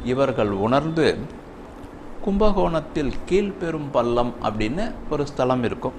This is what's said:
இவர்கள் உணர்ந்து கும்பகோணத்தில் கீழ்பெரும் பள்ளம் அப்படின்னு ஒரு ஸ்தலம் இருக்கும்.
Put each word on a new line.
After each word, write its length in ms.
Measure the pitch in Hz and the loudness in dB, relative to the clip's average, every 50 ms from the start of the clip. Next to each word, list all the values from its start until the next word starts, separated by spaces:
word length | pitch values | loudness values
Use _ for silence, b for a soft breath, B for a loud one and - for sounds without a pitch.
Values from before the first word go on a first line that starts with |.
| - | 0
இவர்கள் 440 | 120 127 131 139 135 120 120 110 104 | 0 2 2 2 2 4 2 2 2
உணர்ந்து 680 | 101 95 101 113 127 143 151 160 160 165 147 104 82 - - - - - - - - - - - - - - - - - - - - - | 2 2 2 4 4 2 2 0 0 4 4 4 4 2 -4 -10 -12 -14 -16 -16 -16 -16 -16 -16 -16 -16 -16 -16 -16 -16 -14 -12 -10 -6
கும்பகோணத்தில் 880 | - 202 196 202 214 208 202 190 180 175 165 160 147 - - 170 147 123 107 - - - | -2 -2 2 4 4 4 4 4 2 2 2 -2 -4 -2 -4 -2 -2 0 -2 -4 -2 2
கீழ்பெரும் 600 | 175 196 208 196 190 - 180 165 156 151 147 139 | 2 2 2 0 -4 -4 -4 -4 -4 -4 -6 0
பள்ளம் 420 | 143 131 120 120 120 120 123 123 120 - | 2 2 4 4 4 2 2 0 -2 -2
அப்படின்னு 500 | - 110 104 107 107 107 135 180 220 - - - - - | -2 -2 0 0 -2 0 0 -2 -2 -4 -4 -8 -6 -4
ஒரு 160 | 151 143 143 | -2 -2 -2
ஸ்தலம் 380 | 139 - - 131 127 131 123 120 | -4 0 0 2 2 2 2 2
இருக்கும். 280 | 104 - 120 - 127 - | 0 -2 -2 -4 -6 -6